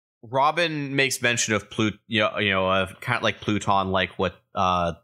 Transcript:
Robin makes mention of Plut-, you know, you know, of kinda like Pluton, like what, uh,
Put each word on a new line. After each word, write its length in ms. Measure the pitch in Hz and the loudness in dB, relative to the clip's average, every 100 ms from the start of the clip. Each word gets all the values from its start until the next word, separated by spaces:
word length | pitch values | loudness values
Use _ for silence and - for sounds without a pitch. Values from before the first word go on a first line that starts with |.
| _ _ | _ _
Robin 720 | 113 131 151 156 165 151 139 139 | -4 2 2 2 -2 -2 -2 0
makes 260 | 135 - | 0 0
mention 320 | 120 117 - | -2 0 0
of 160 | 107 - | -2 -2
Plut-, 300 | - 107 - - | -2 0 -2 -2
you 140 | 110 | 0
know, 160 | 107 95 | 2 2
you 120 | 104 | 0
know, 180 | 95 92 | 2 2
of 280 | 95 95 - | 0 -2 -6
kinda 200 | - 120 | -4 0
like 180 | 110 - | 0 -2
Pluton, 500 | - 101 - 98 95 | -2 -2 0 0 0
like 260 | 95 92 - | 0 -2 -2
what, 180 | 92 - _ - | -4 -4 _ -2
uh, 380 | 92 90 85 80 | 0 2 0 -4